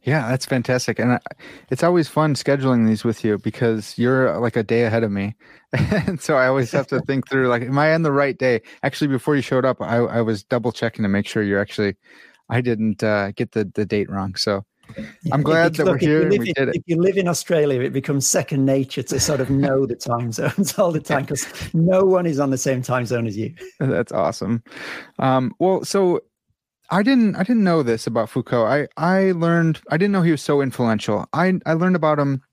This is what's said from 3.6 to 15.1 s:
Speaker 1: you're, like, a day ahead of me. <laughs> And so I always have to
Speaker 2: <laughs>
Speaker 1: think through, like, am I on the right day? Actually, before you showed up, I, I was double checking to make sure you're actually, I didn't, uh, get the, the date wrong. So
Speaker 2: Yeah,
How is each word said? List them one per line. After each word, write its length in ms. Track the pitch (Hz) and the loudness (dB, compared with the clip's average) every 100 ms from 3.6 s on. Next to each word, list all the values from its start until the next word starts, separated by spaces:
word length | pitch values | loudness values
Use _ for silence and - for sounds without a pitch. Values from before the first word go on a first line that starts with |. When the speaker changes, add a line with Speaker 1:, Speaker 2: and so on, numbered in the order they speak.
| 117 113 101 - | 0 0 -6 -2
Speaker 1:
you're, 420 | 120 131 127 82 | 0 2 2 0
like, 160 | 117 120 | -2 -2
a 80 | |
day 200 | 104 113 | 0 0
ahead 200 | 117 113 | 2 2
of 80 | 113 | 0
me. 240 | 101 101 - - - _ | -2 -4 -8 -20 -20 _
<laughs> 0 | - - 202 175 | -2 0 0 -2
And 140 | 170 | -4
so 160 | - 143 | 0 2
I 100 | 127 | 4
always 240 | 135 120 | 2 0
have 160 | 143 131 | -2 -2
to 140 | 131 | -4
Speaker 2:
<laughs> 60 | - | -2
Speaker 1:
think 200 | 135 - | -4 0
through, 220 | 135 127 | 0 2
like, 140 | 120 | 0
am 140 | 120 139 | 0 0
I 160 | 156 | 2
on 100 | 160 | 2
the 100 | 160 | 2
right 240 | 139 139 - | 2 0 0
day? 240 | 127 113 - - | 0 0 -4 -6
Actually, 240 | 139 - 147 | -6 -2 -2
before 280 | 131 - 143 | 0 0 0
you 60 | |
showed 240 | - 131 131 | 2 0 0
up, 160 | 120 | -2
I, 160 | 92 117 | 0 0
I 240 | 120 117 | 2 0
was 220 | 113 104 - | 0 -2 -2
double 260 | 123 117 | -2 -2
checking 320 | - 117 - | -4 -6 -2
to 60 | 104 | -2
make 180 | 101 101 | 0 -2
sure 160 | 113 | -2
you're 160 | 104 101 | 0 0
actually, 380 | 104 - 101 95 _ - - _ _ | -2 -2 -2 -4 _ -20 -20 _ _
I 120 | 120 | -2
didn't, 420 | 123 110 110 98 | 0 0 -2 0
uh, 280 | 110 104 98 - | 0 0 -2 -6
get 160 | 117 | -4
the, 180 | 113 101 - | -4 -4 -4
the 100 | 101 | -2
date 240 | 104 - | -2 -2
wrong. 260 | 98 95 95 | -4 -6 -4
So 280 | - 98 - _ - - | -2 -2 -6 _ -18 -16
Speaker 2:
Yeah, 60 | - | -16